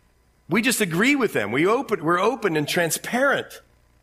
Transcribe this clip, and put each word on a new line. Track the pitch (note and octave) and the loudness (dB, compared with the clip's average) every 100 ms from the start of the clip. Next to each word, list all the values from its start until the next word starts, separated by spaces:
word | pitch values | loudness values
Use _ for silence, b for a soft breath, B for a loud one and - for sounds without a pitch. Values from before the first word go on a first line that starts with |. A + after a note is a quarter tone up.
| _ _ _ _ - | _ _ _ _ -2
We | G#3 | 0
just | B3 - | 0 0
agree | F#3+ E3 B3+ C#4+ | 0 2 2 2
with | G3+ | 0
them. | C3 G#2 | -2 -2
We | C3 F3+ | 2 2
open, | B3 - G3 | 0 -2 -2
we're | D#3 F3 | 0 2
open | G#3+ B3+ F#3+ D#3 | 2 0 0 0
and | C#3+ | 0
transparent | F3 E3 - - A#3+ C4+ E3 - - - _ _ _ | 0 0 -2 -4 0 2 0 -4 -14 -20 _ _ _